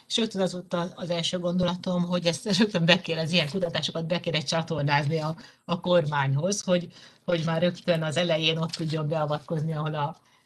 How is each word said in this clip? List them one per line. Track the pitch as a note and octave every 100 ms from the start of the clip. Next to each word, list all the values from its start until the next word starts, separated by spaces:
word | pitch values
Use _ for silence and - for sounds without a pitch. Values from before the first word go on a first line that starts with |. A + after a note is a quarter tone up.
| -
és | -
rögtön | G#3+ F#3+
az | F3+
volt | F3+ F3
a-, | F3 F3 -
az | E3
első | E3+ E3 F3+
gondolatom, | F3 F3+ F3 F3+ F#3 F3
hogy | F3 F3+ E3+
ezt | E3 - F3+
rögtön | G#3 F3+ E3
be | E3+
kéne, | - D#3+
az | D#3+
ilyen | F3 D3
kutatásokat | F#3+ E3+ E3 D3+ E3 E3
be | E3+
kéne | E3+ D3+
csatornázni | C3+ E3 D#3+ D#3 C#3+ C#3+ D3 D#3+
a, | D#3 E3 - _ -
a | F3
kormányhoz, | F3 F3 D3 C#3+ C3+ C3+ F3+ G3+
hogy, | F#3+ F3+ E3+ - - _ -
hogy | E3+ D#3+
már | D#3+
rögtön | F3 F3 - E3
az | D#3 D3
elején | F3 D#3+ D#3+ D#3+
ott | E3
tudjon | - D#3+ D#3 D3
beavatkozni, | D#3 D3 D3+ - D#3+ D#3+
ahol | D3+ D#3 D3+
a | C#3+ - _ _